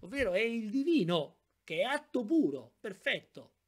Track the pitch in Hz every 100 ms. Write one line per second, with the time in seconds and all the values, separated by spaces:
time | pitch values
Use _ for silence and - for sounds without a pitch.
0 | 175 277 220 185 233 233 214 262 302 320
1 | 170 170 143 _ _ _ - 160 233 294
2 | - 247 214 330 175 135 113 _ 220 185
3 | 277 185 - - 113 _